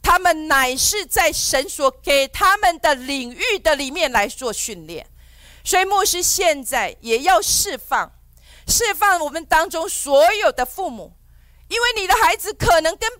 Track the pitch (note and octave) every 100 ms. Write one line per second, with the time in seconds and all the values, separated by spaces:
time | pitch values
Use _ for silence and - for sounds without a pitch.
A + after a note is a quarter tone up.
0 | - F4 F4+ D#4+ D#4 C#4 B3+ B3+ - G#4
1 | F4+ - E4 - - C4+ C#4+ - C4+ C4
2 | - C#4 C4+ - F#4+ G4+ G#4 E4 E4 C4+
3 | B3+ C#4 A#3+ B3 A#4 G#4 D#4+ C#4+ C#4 D#4
4 | D4+ A#3 G3+ - B3+ G#3 - F#3+ D#3 E3
5 | - - - - - - - F4+ F#4+ G4+
6 | G#4 F4 F4+ - F4+ D4 B3 B3+ F#3+ -
7 | A3+ A#3 D#4 F#4+ - - G4 C4+ - A#3
8 | E3 _ _ _ - - - - A#4 G4
9 | G4+ F4+ D4+ D4+ E4 D#4+ E4+ E4 E4+ -
10 | C#4+ C#4 E4 G#4 F#4 - B3 - F4+ A3+
11 | E3+ _ _ - _ _ - A4 A#4+ A4+
12 | F#4 G4+ E4 G#4 F#4+ - - E4 D#4+ F4+
13 | A4 B4